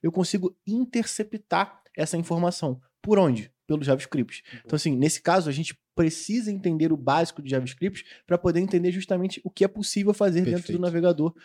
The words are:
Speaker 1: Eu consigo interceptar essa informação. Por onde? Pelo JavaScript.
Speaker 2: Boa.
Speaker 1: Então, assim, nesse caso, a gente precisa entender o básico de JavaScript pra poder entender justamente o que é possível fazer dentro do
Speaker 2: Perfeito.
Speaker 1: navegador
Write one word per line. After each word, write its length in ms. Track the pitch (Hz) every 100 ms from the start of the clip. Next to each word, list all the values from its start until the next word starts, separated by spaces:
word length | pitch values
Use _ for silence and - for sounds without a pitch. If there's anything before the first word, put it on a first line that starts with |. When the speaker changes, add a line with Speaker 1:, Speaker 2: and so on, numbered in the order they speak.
Speaker 1:
Eu 100 | 165
consigo 460 | 185 175 202 180 - -
interceptar 1160 | 226 247 233 220 - 208 214 - 170 196 - _ -
essa 220 | 156 170
informação. 640 | 170 170 175 - 151 127 _ _
Por 200 | 202 208
onde? 320 | 170 113 104 _ -
Pelo 160 | 151
JavaScript. 600 | 139 135 - 147 113 -
Speaker 2:
Boa. 180 | - 120 -
Speaker 1:
Então, 100 | 151
assim, 200 | 160 127
nesse 260 | 147 -
caso, 280 | - 185 156
a 40 |
gente 240 | 139 160 - _ -
precisa 560 | 160 160 - 226 214
entender 400 | 196 185 160 160
o 60 | 156
básico 420 | 127 151 165 -
de 120 | 139
JavaScript 520 | 135 127 - 185 - - - -
pra 100 | 175
poder 240 | 185 165
entender 320 | 185 180 180
justamente 480 | 185 190 185 185 -
o 60 | -
que 120 | -
é 40 | 196
possível 440 | 214 202 202 202
fazer 280 | 202 202 170
dentro 140 | 185
do 100 | 175
Speaker 2:
Perfeito. 180 | - 175
Speaker 1:
navegador 540 | 175 170 180 160 160 -